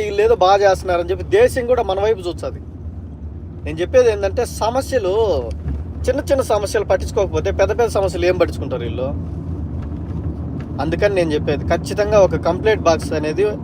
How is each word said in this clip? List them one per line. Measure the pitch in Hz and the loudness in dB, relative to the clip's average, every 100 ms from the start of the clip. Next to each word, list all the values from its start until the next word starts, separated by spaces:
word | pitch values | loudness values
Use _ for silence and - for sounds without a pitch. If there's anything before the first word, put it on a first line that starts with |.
వీళ్ళు | 208 202 | 4 2
ఏదో | 220 220 185 | 4 6 6
బాగా | 196 202 | 6 6
చేస్తున్నారని | 180 185 175 170 | 4 0 -2 -2
చెప్పి | 190 | -4
దేశం | - 196 247 262 240 | 2 4 4 4 0
కూడా | 247 | 0
మన | 196 190 | 2 0
వైపు | 214 202 175 | 0 0 -4
చూస్తుంది. | 156 - - - - - - - - - - - - | -6 -8 -10 -12 -14 -12 -12 -14 -14 -12 -12 -12 -10
నేను | 143 156 | -8 -4
చెప్పేది | 175 254 240 | 4 6 6
ఏంటంటే | 208 196 247 | 4 0 -2
సమస్యలు, | 202 - 214 269 - 262 185 208 214 143 117 - - - - - - | -4 -2 -2 0 -2 -2 0 2 2 0 -2 -6 -6 -6 -6 -4 -2
చిన్న | 269 - | -2 0
చిన్న | 262 | 0
సమస్యలు | - 208 202 214 | 2 0 2 0
పట్టించుకోకపోతే | 196 185 - 220 190 156 190 | 2 0 0 -2 0 0 0
పెద్ద | 185 190 | 2 2
పెద్ద | 220 226 220 | 2 0 2
సమస్యలు | 190 170 175 | 0 2 0
ఏం | 180 | 2
పట్టించుకుంటారు | 165 - 135 127 | 0 0 -6 -4
వీళ్ళు? | 117 120 131 147 - - - - - - - - - - - - - - - - | -4 -4 -4 -4 -6 -8 -8 -6 -6 -8 -8 -8 -8 -6 -6 -6 -8 -8 -8 -4
అందుకని | 151 165 202 | -4 0 2
నేను | 190 165 | 2 0
చెప్పేది | 147 165 139 | 0 -2 -2
ఖచ్చితంగా | - 170 - 196 208 214 | 0 -2 -2 -2 4 4
ఒక | 180 160 | 4 4
కంప్లైంట్ | 170 175 214 208 | 0 0 2 2
బాక్స్ | 170 156 - | 2 2 0
అనేది | 156 151 151 208 - | -2 -2 0 0 -2